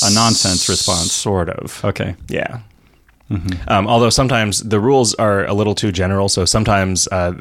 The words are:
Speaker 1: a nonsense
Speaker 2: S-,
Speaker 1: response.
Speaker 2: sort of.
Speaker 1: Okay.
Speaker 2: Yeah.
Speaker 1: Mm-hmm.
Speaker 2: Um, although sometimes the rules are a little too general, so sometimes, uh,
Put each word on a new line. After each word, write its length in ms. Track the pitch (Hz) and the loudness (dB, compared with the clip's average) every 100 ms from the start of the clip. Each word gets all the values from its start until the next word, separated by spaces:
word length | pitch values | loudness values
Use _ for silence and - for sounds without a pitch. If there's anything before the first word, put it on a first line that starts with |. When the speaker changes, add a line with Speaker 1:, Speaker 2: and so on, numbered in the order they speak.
Speaker 1:
a 100 | 101 | 2
nonsense 500 | 104 113 107 95 90 | 4 4 2 0 0
Speaker 2:
S-, 60 | - | 0
Speaker 1:
response. 420 | 90 - 87 85 | -2 0 -2 -2
Speaker 2:
sort 340 | - 113 95 85 | -4 -2 -2 -2
of. 340 | - - - 104 | -6 -10 -6 -4
Speaker 1:
Okay. 300 | - 101 90 - | -2 -6 -6 -8
Speaker 2:
Yeah. 320 | - - 120 - _ _ _ _ _ - | -6 -6 -8 -16 _ _ _ _ _ -8
Speaker 1:
Mm-hmm. 380 | 98 92 90 - | -6 -4 -6 0
Speaker 2:
Um, 180 | 104 104 | 0 2
although 220 | 117 117 | 4 4
sometimes 500 | 127 127 120 107 - | 2 2 2 0 -2
the 180 | 110 107 | -2 0
rules 340 | 117 139 113 - | 4 4 2 2
are 300 | 110 98 87 | 2 2 0
a 80 | |
little 220 | 101 104 98 | 0 0 0
too 160 | 107 | -2
general, 340 | 92 92 98 98 | 0 0 0 0
so 140 | - 90 | 0 0
sometimes, 600 | 113 110 101 95 87 - | 2 2 2 2 0 -2
uh, 220 | 92 87 90 | -2 -2 -4